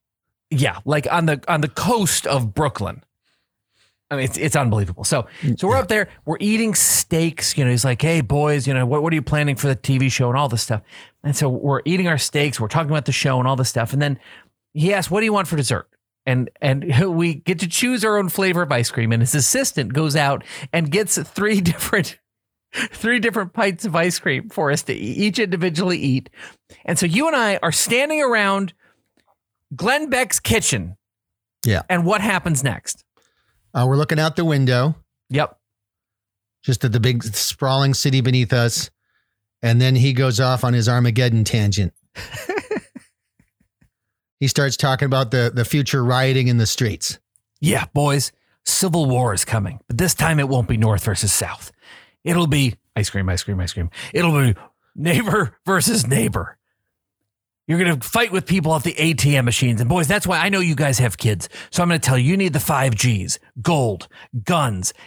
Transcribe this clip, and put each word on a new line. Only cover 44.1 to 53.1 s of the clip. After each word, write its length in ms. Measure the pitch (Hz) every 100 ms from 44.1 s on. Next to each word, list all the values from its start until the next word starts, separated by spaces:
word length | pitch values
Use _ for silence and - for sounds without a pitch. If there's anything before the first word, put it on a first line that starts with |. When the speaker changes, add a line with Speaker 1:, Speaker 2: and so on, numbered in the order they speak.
| _ _ _
Speaker 2:
He 80 | 135
starts 280 | - 139 117
talking 300 | 143 131 143
about 240 | 131 127
the, 220 | 127 120 120
the 100 | 117
future 380 | 147 135 139
rioting 460 | 123 127 131 131 123
in 80 | 120
the 80 | 110
streets. 540 | - 117 90 - - _ _ _ _
Speaker 1:
"Yeah, 240 | 151 - - 143
boys, 380 | 143 143 - - _ _ -
civil 420 | - 190 170 143
war 260 | 123 123
is 120 | 101 -
coming, 340 | 113 95 - -
but 120 | 120
this 160 | 180 -
time 260 | 156 156
it 80 | 139
won't 180 | 131 113
be 100 | 117
North 280 | 110 101 -
versus 280 | 95 101
South. 380 | - 95 - - - - - - _ 156
It'll 240 | 170 165
be 260 | 147 135 - _ -
ice 120 |
cream, 200 | 101